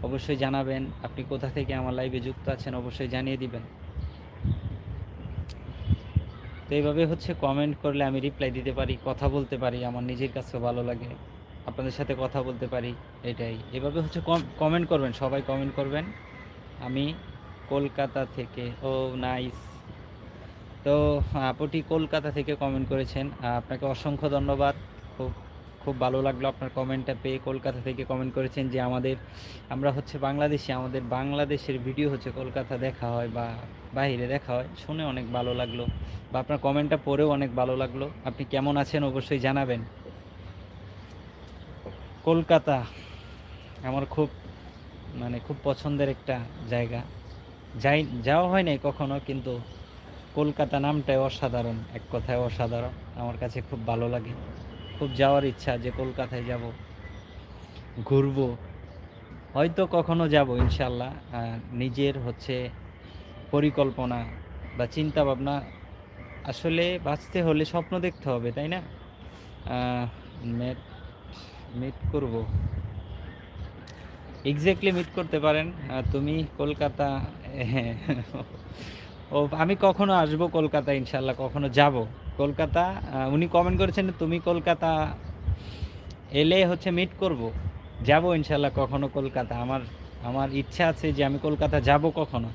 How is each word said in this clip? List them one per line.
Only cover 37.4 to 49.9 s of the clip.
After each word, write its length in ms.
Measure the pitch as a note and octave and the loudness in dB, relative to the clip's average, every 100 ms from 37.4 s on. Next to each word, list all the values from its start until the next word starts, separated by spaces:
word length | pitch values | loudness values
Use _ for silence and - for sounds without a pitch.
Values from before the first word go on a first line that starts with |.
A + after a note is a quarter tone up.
| C#3 B2 | 2 2
ভালো 220 | B2+ C3 | 2 2
লাগলো। 320 | C3 B2+ C#3 - C3 | 0 -2 -6 -6 -8
আপনি 200 | A#2+ C3+ | -6 -2
কেমন 320 | C3+ C#3 C#3+ | 2 4 2
আছেন 260 | C3+ D3+ | 2 2
অবশ্যই 360 | C#3+ C3 - C#3+ | 2 0 0 2
জানাবেন। 420 | C3 C#3 C3 A#2 A2+ - - - - - - - - - - - - - - - - - - - - - - - | 4 2 2 0 -2 -12 -16 -16 -16 -16 -14 -14 -16 -16 -16 -16 -16 -16 -16 -16 -18 -16 -16 -14 -14 -12 -14 -4
কলকাতা 600 | - E3 D#3+ E3 - C3+ A2+ - - - - - - - - - | 4 4 8 6 6 0 0 -10 -14 -14 -16 -16 -16 -16 -16 -10
আমার 220 | C3 C3+ C#3 | -4 -2 -2
খুব, 240 | - D3+ - - - - - - - - - | 2 0 0 -14 -14 -16 -16 -16 -16 -12 -8
মানে 240 | A#2+ A#2+ | -4 -4
খুব 180 | - C#3+ | -4 -2
পছন্দের 460 | C#3 C3+ D3 C#3+ C#3 | 0 0 0 2 2
একটা 300 | C3+ - B2+ A#2 - A#2 | 0 -2 -4 -4 -10 -2
জায়গা। 320 | A#2+ A#2 A#2 B2 - - - - - - A#2+ | 0 0 -2 -6 -12 -14 -16 -16 -18 -12 0
যাই, 240 | C3 D3+ D#3 B2 | 4 6 4 0
যাওয়া 260 | A#2 D3+ F3+ | 4 6 6
হয় 140 | F#3+ | 4
নাই 160 | F3+ C#3 | 4 2
কখনো, 360 | C#3+ - C#3 C#3 C#3 | 0 -2 -2 -2 -4
কিন্তু 320 | C3+ C3 A#2+ A#2 - - | -4 -4 -6 -8 -14 -16